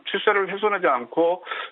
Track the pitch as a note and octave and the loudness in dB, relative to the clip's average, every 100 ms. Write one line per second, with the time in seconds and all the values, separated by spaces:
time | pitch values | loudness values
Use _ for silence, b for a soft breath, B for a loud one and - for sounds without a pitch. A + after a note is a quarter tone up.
0 | - G3 A3 G3+ F#3 G3 G#3+ G3 F3 B2+ | -6 0 2 2 0 0 0 2 2 0
1 | A#2 D#3+ E3+ F3+ B B B | 0 0 2 0 B B B